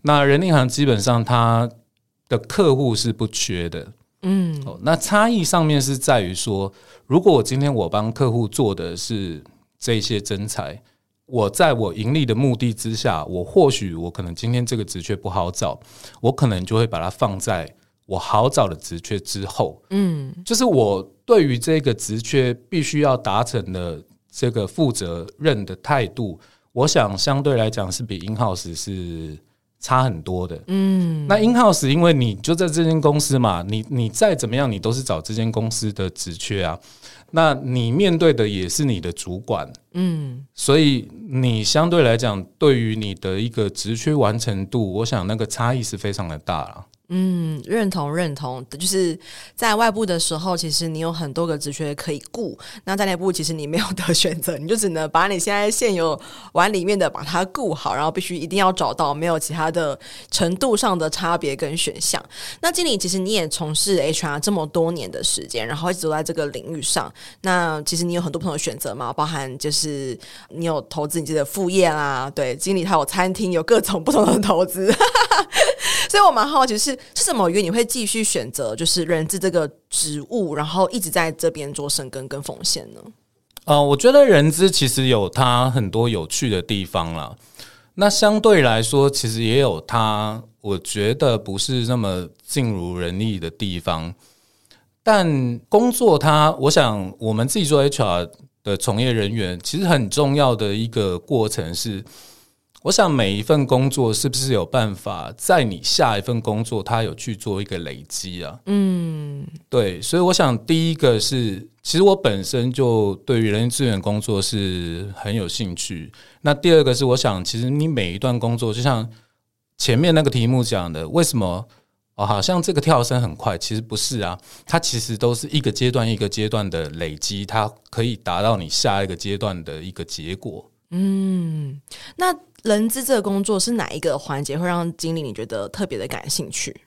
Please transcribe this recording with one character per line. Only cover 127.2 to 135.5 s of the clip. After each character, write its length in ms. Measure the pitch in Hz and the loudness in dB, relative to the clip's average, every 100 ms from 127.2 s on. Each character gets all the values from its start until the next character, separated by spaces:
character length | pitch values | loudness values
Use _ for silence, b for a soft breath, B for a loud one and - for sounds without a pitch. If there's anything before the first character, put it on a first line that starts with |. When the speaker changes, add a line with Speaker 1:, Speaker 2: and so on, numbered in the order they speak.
| - 101 | -6 -6
Speaker 1:
它 260 | 98 113 107 - _ | -4 -2 -2 -6 _
可 120 | - | -4
以 140 | 117 110 | -4 -4
达 240 | - 87 | -4 0
到 160 | 107 107 | 0 0
你 120 | 80 | -2
下 340 | - 127 98 | 0 0 0
一 20 | 98 | -2
个 80 | |
阶 220 | 85 101 98 | -6 -6 -4
段 260 | 107 90 | -4 -6
的 180 | 78 78 | -10 -12
一 100 | 90 | -14
个 100 | 90 | -12
结 320 | - - 78 | -12 -10 -10
果。 300 | 92 - 78 - _ _ | -10 -10 -14 -18 _ _
Speaker 2:
嗯， 880 | 175 196 196 190 185 165 156 143 139 _ B B - | -2 -2 0 -2 -2 -4 -6 -8 -12 _ B B -4
那 180 | 370 349 _ _ | -2 -2 _ _
人 240 | 233 208 226 | 0 2 2
资 140 | 254 | -2
这 120 | 254 | 0
个 80 | 240 | 0
工 200 | 202 196 | 0 -2
作 160 | 202 202 | 0 -2
是 140 | 226 | 0
哪 160 | 233 - | -2 -4
一 80 | 151 | -4
个 180 | 160 143 | -2 -4
环 260 | - 139 | -4 -6
节 140 | 147 147 | -4 -4
会 80 | 175 | -2
让 280 | 175 170 165 | -2 -4 -4
经 180 | 165 | -6
理 80 | 165 | -4
你 100 | 139 | -6
觉 140 | 104 | -8
得 220 | 113 | -8